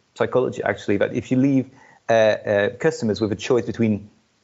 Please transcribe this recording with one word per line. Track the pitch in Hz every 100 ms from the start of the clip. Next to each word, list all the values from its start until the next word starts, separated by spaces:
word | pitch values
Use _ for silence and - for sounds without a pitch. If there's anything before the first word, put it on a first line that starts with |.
| _ -
psychology, | 113 123 127 -
actually, | - 101 - 101
that | 107
if | 127 -
you | 127
leave, | 139 135 123 - - _ -
uh, |
uh, | 113 110 104 113 101 101 -
customers | 160 156 113 101
with | 107
a | 110
choice | - 123 113
between | 110 113 101 101 _ _ _